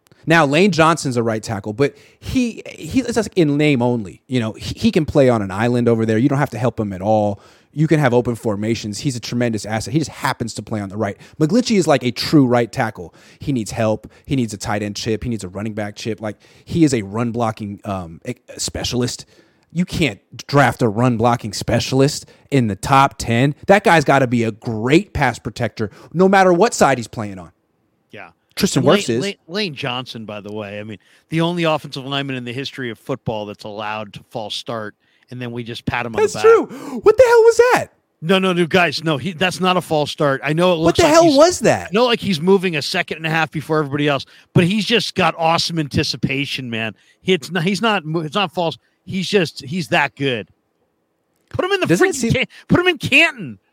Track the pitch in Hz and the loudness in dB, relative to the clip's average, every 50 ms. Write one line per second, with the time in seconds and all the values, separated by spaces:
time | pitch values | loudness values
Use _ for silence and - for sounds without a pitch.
0 | _ _ _ _ _ 151 165 170 151 135 143 165 196 208 160 151 160 160 165 - | _ _ _ _ _ 4 4 4 4 4 4 4 4 4 4 4 4 4 4 2
1 | - 139 120 123 113 117 110 110 - - 113 101 - 107 104 113 143 139 - - | -2 -2 -2 0 0 -2 -2 -4 -6 -6 -8 -6 -6 -8 -2 -2 -2 -2 -2 -8
2 | _ _ _ _ - - - 262 247 226 - - - - - - - 165 185 269 | _ _ _ _ -12 -4 -2 -2 -2 -2 -4 -8 -14 -16 -16 -16 -14 -4 -4 -2
3 | 233 233 220 233 208 - - 185 160 147 143 147 151 151 143 120 120 123 123 117 | -2 0 -2 -2 -2 0 0 2 2 2 2 2 4 4 4 4 2 2 0 0
4 | 101 87 - - _ - 127 123 110 110 - - - - - - - 226 - 180 | -4 -8 -14 -18 _ -4 -2 -2 -2 -2 -6 -8 -10 -10 -6 0 0 2 2 2
5 | 151 - - 151 135 123 117 110 101 95 92 101 117 120 123 120 120 117 117 113 | 0 2 4 4 6 6 4 2 0 -2 -2 -2 0 0 0 2 2 2 2 2
6 | 113 110 110 110 127 147 135 139 143 - 120 110 131 120 - - 107 101 95 90 | 2 2 2 2 2 2 2 0 0 -2 -2 -2 -4 -2 -2 -2 -4 -6 -6 -4
7 | 95 107 110 107 104 104 104 - - - _ _ _ _ _ 147 160 151 165 151 | 0 0 2 2 2 0 -2 -6 -12 -20 _ _ _ _ _ -2 0 2 2 2
8 | 147 123 120 123 113 123 117 - - 113 101 101 107 113 120 - - 104 101 - | 4 4 4 2 2 0 -4 -4 -4 -4 -2 -2 -2 -2 -2 -2 -4 -8 -8 -6
9 | - 147 120 117 - - 120 120 123 120 110 104 - 101 110 110 - - 127 165 | -6 -6 -6 -6 -8 -6 -4 -2 -2 -2 -2 -4 -6 -4 -6 -6 -4 -2 -2 -2
10 | 139 - - - - 135 123 - 120 110 - - 107 - 113 104 101 95 95 107 | -2 -4 -6 -6 -4 -4 -4 -4 -8 -8 -8 -10 -10 -8 -6 -6 -6 -8 -6 -4
11 | 107 104 98 - - - - - 156 151 190 254 247 - 226 190 143 156 143 131 | -4 -4 -6 -8 -16 -20 -4 -2 -2 0 2 0 0 2 0 2 2 2 2 2
12 | 127 127 - - - - 165 151 135 117 123 120 120 107 - 135 120 110 - - | 0 -2 -4 -4 -2 2 4 4 4 6 4 2 0 0 -2 -4 -4 -4 -6 -10
13 | 85 80 - - _ - - _ - 151 135 117 101 - - - 113 110 107 - | -16 -16 -18 -20 _ -20 -20 _ -6 -4 -4 -4 -4 -6 -4 -2 0 0 0 -2
14 | - - - _ _ - 143 131 120 104 107 95 - 117 104 104 104 104 101 - | -6 -14 -20 _ _ -4 -2 -2 -2 -4 -6 -8 -6 -6 -4 -4 -4 -6 -8 -6
15 | - 110 110 104 - 127 113 101 - 90 92 98 107 113 104 107 104 104 104 - | -4 -4 -4 -4 -4 -6 -6 -6 -8 -10 -10 -10 -8 -8 -8 -8 -10 -10 -10 -10
16 | - 117 104 - 110 107 101 - _ _ _ _ _ - - 175 160 143 135 113 | -8 -8 -8 -6 -8 -10 -10 -10 _ _ _ _ _ -6 0 2 2 4 4 0
17 | 98 98 101 113 123 117 107 120 117 110 107 - 107 101 101 90 - 107 98 95 | -2 -4 -4 -4 -4 -4 -2 -2 -2 -2 -2 -4 -8 -10 -10 -10 -8 -8 -6 -6
18 | 87 82 82 - - - 123 - _ - - - - - - 82 85 - 123 123 | -8 -10 -14 -14 -12 -12 -12 -12 _ -18 -12 -10 -8 -8 -6 -6 -6 -4 -2 -2
19 | 123 120 - - - - _ _ _ _ _ _ _ _ - 165 180 - - - | -2 -4 -4 -10 -14 -20 _ _ _ _ _ _ _ _ -6 -4 -4 -4 -2 -2
20 | 160 123 101 - _ _ - 113 - - 139 143 135 120 104 - 127 113 98 113 | -2 -2 -2 -6 _ _ -18 -16 -8 0 4 4 4 4 2 2 0 0 2 2
21 | 123 127 120 107 117 120 120 123 - 104 - - - - 123 117 - - 131 131 | 2 2 2 2 2 2 2 0 -2 -8 -10 -8 -4 -2 -2 -2 0 0 2 2
22 | 135 151 - - - - - _ _ _ 143 135 120 107 95 - - - 135 135 | 2 2 2 -4 -10 -16 -20 _ _ _ 0 2 2 2 -2 -4 0 2 4 4
23 | 139 139 - - - - 117 120 135 147 143 - - - 196 208 - 208 170 165 | 4 4 2 -4 -4 -2 2 2 2 2 0 -2 2 4 4 4 6 4 4 4
24 | 143 - 139 139 135 117 123 117 110 113 107 - - 123 113 107 110 127 151 180 | 4 4 4 4 2 2 0 0 0 -2 -4 -6 -8 -6 -6 -4 0 4 4 4
25 | 202 - - 147 143 123 110 - - 123 - - 117 107 - - 110 98 - - | 2 0 -2 0 0 0 0 -4 -8 -12 -6 -6 -6 -6 -4 -6 -6 -6 -6 -12
26 | - - - 165 190 190 202 196 190 185 175 170 214 240 - - 202 139 135 120 | -20 -8 0 2 2 4 6 6 6 6 6 4 4 2 2 2 2 2 2 0
27 | 107 - - 120 107 101 95 92 85 76 _ _ _ _ _ _ _ _ _ _ | -4 -8 -10 -10 -10 -10 -12 -14 -18 -20 _ _ _ _ _ _ _ _ _ _
28 | _ _ - 104 92 85 _ _ _ _ _ - - - - 143 120 139 180 208 | _ _ -20 -20 -20 -20 _ _ _ _ _ -4 -2 -2 0 0 2 2 2 2
29 | - - 113 123 185 202 - - _ 160 170 208 214 170 139 - 143 131 123 127 | 0 -2 -4 -2 -4 -6 -8 -10 _ -12 -8 -8 -8 -8 -8 -8 -10 -8 -8 -8
30 | 127 - - 117 110 101 104 104 95 104 104 107 104 98 104 104 107 110 104 - | -10 -12 -14 -14 -14 -12 -14 -14 -14 -12 -12 -12 -10 -10 -12 -12 -12 -14 -16 -16
31 | _ _ _ _ _ _ 165 160 165 170 180 175 165 160 156 143 - 147 - 143 | _ _ _ _ _ _ -2 -2 0 0 0 -2 -2 0 -2 -2 -4 -8 -12 -12
32 | 123 139 139 139 139 139 131 127 120 120 120 135 135 - - 139 127 117 107 - | -10 -6 -6 -6 -4 -4 -6 -8 -8 -8 -10 -8 -10 -10 -10 -8 -8 -10 -10 -10
33 | _ - 135 - _ 123 113 107 104 104 101 - - 110 101 107 107 104 107 110 | _ -8 -8 -6 _ -6 -6 -6 -8 -10 -12 -14 -14 -14 -12 -10 -8 -8 -8 -8
34 | 107 101 - - - _ - 120 107 101 - - - - 120 113 107 104 - _ | -10 -12 -16 -20 -20 _ -12 -12 -10 -8 -10 -10 -8 -8 -8 -8 -8 -10 -14 _
35 | _ _ _ _ _ _ 127 127 123 120 117 120 117 117 117 - - - 135 120 | _ _ _ _ _ _ -14 -12 -10 -10 -8 -10 -10 -10 -12 -10 -6 -4 -4 -4
36 | 120 117 113 415 427 403 - - 440 440 466 392 254 - 233 269 - 285 269 220 | -4 -4 -2 0 0 0 0 4 6 6 6 6 4 -2 -8 -14 -14 -12 -10 2
37 | - 403 440 440 523 466 480 466 440 466 453 - 480 508 453 - 104 - _ _ | 4 4 6 8 6 8 8 8 8 8 6 6 4 4 4 2 0 -4 _ _
38 | _ _ _ _ 156 165 196 190 190 190 175 175 175 143 - 185 175 156 123 - | _ _ _ _ -2 0 2 2 2 2 2 0 0 2 2 2 2 2 0 -2
39 | 160 160 151 123 123 196 170 143 185 180 - - 185 185 185 180 - - 160 151 | -2 -2 -2 -2 -4 -6 -4 -2 -2 -2 -2 0 0 0 0 0 0 0 -2 -2
40 | 143 131 - - 156 139 135 131 127 143 156 165 175 185 175 160 165 - - - | -2 -2 -2 0 0 0 0 0 -2 -2 0 2 2 2 2 2 2 2 2 4
41 | 339 294 311 330 339 320 269 277 320 370 359 - 226 170 120 95 87 - 170 220 | 4 6 6 6 6 6 6 6 6 6 4 2 2 2 2 2 -2 -2 0 0
42 | 254 240 233 - - 202 185 143 165 185 196 190 175 185 165 - - - - 180 | 2 2 0 -2 -2 -4 -4 0 4 4 4 4 4 0 -4 -4 -4 -4 -4 -4
43 | 170 - 175 156 160 160 160 165 160 - - 156 120 - 160 156 151 135 135 147 | -4 -6 -8 -8 -4 -2 -2 -2 -2 -2 -4 -8 -4 -2 0 0 0 -2 -2 -2
44 | 147 147 139 131 - - - - _ _ _ 190 175 170 208 220 180 - 240 196 | 0 0 0 -2 -4 -10 -18 -20 _ _ _ 4 4 4 2 -2 0 0 0 0
45 | - - - 185 180 160 160 165 165 160 165 156 - - 170 160 151 135 - 160 | 0 -2 -2 0 0 0 0 0 0 0 2 0 0 -2 -4 -4 -4 -2 -2 -2
46 | 143 - - 123 - 131 135 139 143 - - - 131 120 113 110 113 110 95 - | -2 -2 -4 -4 -4 -4 -4 -4 -6 -6 -8 -10 -8 -6 -6 -6 -6 -6 -8 -12
47 | _ _ _ _ _ 180 190 165 - 151 170 185 156 196 208 165 220 226 208 185 | _ _ _ _ _ 0 0 0 -2 -6 -6 -2 -2 -2 -2 0 0 0 0 -2
48 | 151 156 156 170 156 151 - 208 196 170 - 185 170 160 - - _ _ _ _ | -4 -4 -4 -4 -4 -4 -4 -4 -4 -2 -4 -4 -4 -4 -4 -6 _ _ _ _
49 | _ 185 185 196 175 - 202 202 165 - - - 139 127 165 190 156 - 175 160 | _ -8 -6 -6 -4 0 0 0 0 0 -4 -10 -12 -8 -8 -8 -6 -2 -2 -2
50 | 143 139 - - 143 139 120 110 - - _ _ _ _ _ _ _ _ _ _ | -2 -2 -4 -4 -4 -2 -2 -4 -6 -10 _ _ _ _ _ _ _ _ _ _
51 | _ _ _ _ _ _ _ _ _ _ - - 359 370 403 381 339 - 170 190 | _ _ _ _ _ _ _ _ _ _ -6 -4 -2 -2 0 -2 2 0 2 4
52 | 359 381 320 269 240 226 - 262 226 - - - - - - 349 349 370 330 - | 4 2 2 -2 -2 -2 0 -2 -2 -6 -10 -16 -2 0 2 2 4 2 0 0
53 | - - 254 294 330 320 285 240 170 123 104 - _ _ | -2 2 4 4 4 4 0 -4 -10 -14 -14 -16 _ _